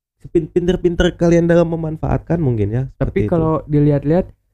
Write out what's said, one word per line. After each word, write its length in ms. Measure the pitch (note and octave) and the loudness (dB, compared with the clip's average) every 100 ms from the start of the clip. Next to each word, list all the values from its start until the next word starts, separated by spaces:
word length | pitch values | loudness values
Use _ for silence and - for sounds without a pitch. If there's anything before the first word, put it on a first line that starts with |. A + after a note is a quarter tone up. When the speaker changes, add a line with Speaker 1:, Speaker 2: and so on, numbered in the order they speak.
| _ _ | _ _
Speaker 1:
sepin-, 320 | - F3 D#3 | -6 -6 -2
pinter-pinter 640 | F3+ F3+ F3+ F3 E3+ E3+ | -2 0 0 -2 0 -2
kalian 320 | - E3+ E3+ | 0 2 2
dalam 240 | E3+ E3+ E3+ | 4 2 2
memanfaatkan 720 | E3 D#3+ D#3+ C#3 C3 - E3+ | -2 -6 -6 -4 -4 -2 -2
mungkin 280 | C3+ A2+ G2+ | 0 0 -2
ya, 120 | A#2+ C3+ | -2 -6
Speaker 2:
Tapi 80 | - | -4
Speaker 1:
seperti 240 | C3+ G3 | -4 -2
itu. 80 | G#3 | 0
Speaker 2:
kalau 320 | F3 D#3+ D#3 | 0 0 -2
dilihat-lihat 680 | - D3 D3 C#3+ C#3+ F3 F#3+ - _ | 0 2 2 2 2 0 -2 -10 _